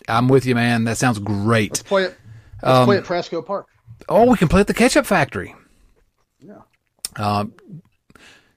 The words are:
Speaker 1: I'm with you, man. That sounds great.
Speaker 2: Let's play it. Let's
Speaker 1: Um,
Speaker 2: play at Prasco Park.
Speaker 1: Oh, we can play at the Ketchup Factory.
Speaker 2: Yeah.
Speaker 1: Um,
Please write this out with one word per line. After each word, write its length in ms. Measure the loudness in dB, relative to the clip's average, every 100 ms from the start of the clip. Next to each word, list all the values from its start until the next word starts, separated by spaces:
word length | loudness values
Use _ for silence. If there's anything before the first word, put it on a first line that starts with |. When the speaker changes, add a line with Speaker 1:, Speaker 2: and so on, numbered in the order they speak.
| -4
Speaker 1:
I'm 220 | 0 4
with 180 | 2 2
you, 80 | 0
man. 300 | 0 0 -2
That 120 | -2
sounds 220 | -2 -2
great. 520 | -4 -2 0 0 0
Speaker 2:
Let's 100 | -6
play 200 | -2 -2 -2
it. 120 | -6 -20 -20 -20 -6
Let's 120 | 0 2
Speaker 1:
Um, 100 | 4
Speaker 2:
play 120 | 0
at 60 |
Prasco 420 | -2 -6 -6 -8 -8
Park. 220 | -10 -12 _ -20 -18 -2
Speaker 1:
Oh, 220 | 2 4
we 40 | 4
can 100 | 2
play 140 | 2
at 60 | 2
the 60 |
Ketchup 320 | 2 2 2 0
Factory. 480 | 0 -2 -6 -12 -16 _ _ _ _ _ _ _ _
Speaker 2:
Yeah. 220 | -20 -20 _ _ _ _ -14 -6
Speaker 1:
Um, 360 | -2 -2 -4 -10 -20 -20 _ _ _ _ -20 _ _